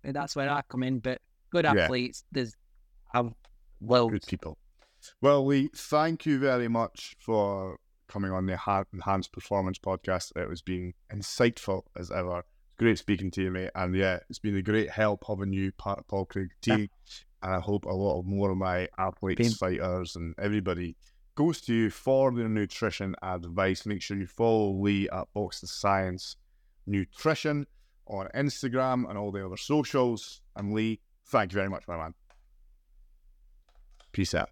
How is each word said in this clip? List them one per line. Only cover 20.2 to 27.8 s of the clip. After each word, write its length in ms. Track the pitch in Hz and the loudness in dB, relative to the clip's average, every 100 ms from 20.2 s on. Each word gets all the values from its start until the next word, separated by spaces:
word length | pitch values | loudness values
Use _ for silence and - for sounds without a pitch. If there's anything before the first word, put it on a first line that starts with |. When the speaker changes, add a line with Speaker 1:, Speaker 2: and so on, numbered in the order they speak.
| 85 82 | -8 -4
Speaker 2:
everybody 560 | 104 104 92 87 87 82 _ _ _ | -2 0 0 -2 -4 -10 _ _ _
goes 260 | - 160 160 | 0 2 2
to 120 | - | 0
you 160 | 113 110 | 2 2
for 400 | - - 135 135 | 0 2 4 4
their 180 | 120 113 | 2 0
nutrition 680 | 107 101 - 110 - 98 - | 0 0 0 -4 -2 -6 -4
advice. 640 | 92 90 85 87 95 95 107 | -6 -6 -4 0 2 2 -2
Make 160 | 101 | -4
sure 140 | - 101 | -4 -4
you 100 | 92 | -6
follow 460 | - 117 110 104 | 2 4 6 4
Lee 360 | 95 101 101 98 | 2 2 2 0
at 180 | 92 - | -4 -6
Box 280 | 104 104 - | -4 -4 -6
the 60 | 92 | -10
Science 680 | - 101 98 95 90 - - _ _ _ _ - | -2 2 2 0 -4 -10 -14 _ _ _ _ -2
Nutrition 800 | 101 92 - 156 151 151 147 139 _ | -2 -2 -2 0 0 0 -2 -4 _